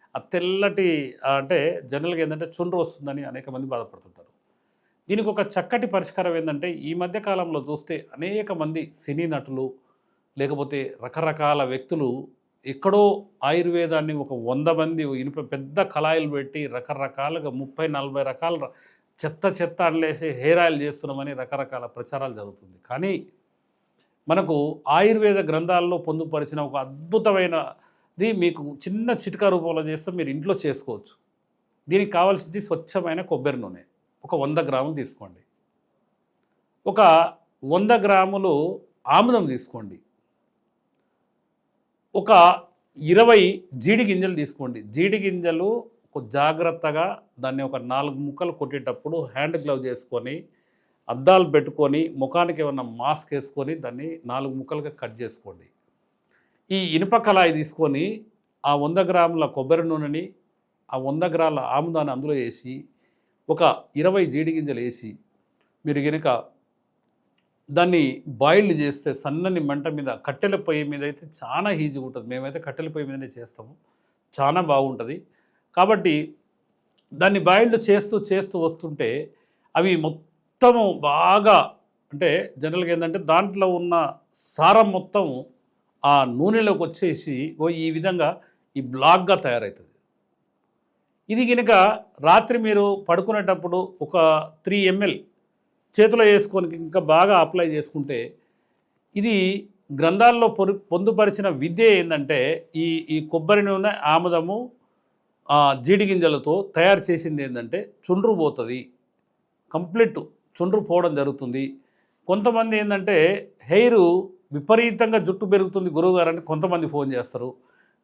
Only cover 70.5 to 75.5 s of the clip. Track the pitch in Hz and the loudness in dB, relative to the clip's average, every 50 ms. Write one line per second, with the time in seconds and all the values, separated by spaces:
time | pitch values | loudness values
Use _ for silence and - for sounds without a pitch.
70.5 | 190 196 202 170 156 151 147 143 147 143 143 147 143 143 170 151 - - 127 117 | -2 -2 -2 -2 -4 -2 -4 -6 -6 -6 -8 -8 -8 -10 -16 -20 -20 -18 -12 -8
71.5 | 131 170 196 208 185 156 151 147 139 139 127 131 131 127 110 120 127 131 135 139 | -6 -4 -2 -2 -2 -2 -2 -4 -6 -8 -10 -10 -12 -12 -12 -10 -10 -10 -10 -10
72.5 | 151 165 - 143 - - 160 160 156 156 143 135 135 135 135 131 - 123 117 - | -10 -12 -12 -12 -12 -10 -10 -10 -10 -10 -10 -10 -10 -12 -14 -16 -16 -20 -20 -20
73.5 | _ - 110 123 - _ _ _ _ _ _ _ _ _ _ _ - 143 139 143 | _ -20 -20 -20 -20 _ _ _ _ _ _ _ _ _ _ _ -6 -2 0 0
74.5 | 156 185 180 156 139 135 139 135 127 113 113 120 156 190 - _ _ _ _ _ | 2 2 2 2 2 2 2 0 -4 -8 -10 -10 -12 -12 -16 _ _ _ _ _